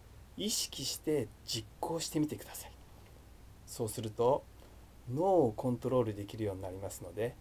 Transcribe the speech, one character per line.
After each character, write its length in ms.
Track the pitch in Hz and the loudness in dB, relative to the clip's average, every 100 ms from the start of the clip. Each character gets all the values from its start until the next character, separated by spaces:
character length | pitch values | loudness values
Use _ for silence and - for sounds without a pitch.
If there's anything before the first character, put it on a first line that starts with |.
| - - - - | -20 -20 -16 -6
意 140 | 196 | -2
識 340 | 233 - - | -2 -2 -4
し 140 | 131 - | -6 -4
て 300 | - 151 110 - - | 0 2 0 -6 -6
実 220 | 117 110 - | -6 -6 -6
行 200 | - 165 | -4 -2
し 100 | - | -2
て 100 | 160 | 0
み 80 | 151 | 0
て 80 | - | -2
く 100 | - | -10
だ 100 | - | -12
さ 120 | - | -14
い。 40 | - - - - - - - - - - | -16 -20 -20 -20 -20 -20 -20 -20 -20 -12
そ 180 | - 113 | -4 -4
う 40 | |
す 120 | 117 | -2
る 80 | 113 | -4
と、 340 | 107 117 139 - - - - - - - | 2 4 4 0 -18 -20 -20 -20 -16 -6
脳 320 | 127 185 185 131 | 0 6 8 6
を 80 | 113 | 4
コ 140 | 127 | 0
ン 80 | 120 | 0
ト 120 | 123 | 2
ロ 120 | 127 | 4
ー 20 | 110 | 4
ル 100 | 104 | 0
で 100 | 101 | -6
き 120 | 113 | -2
る 60 | |
よ 100 | 107 | -2
う 20 | 95 | -2
に 60 | |
な 80 | 95 | -6
り 80 | 92 | -6
ま 120 | 98 | -8
す 140 | - | -8
の 100 | 92 | -8
で 220 | 98 113 - | -2 -2 -4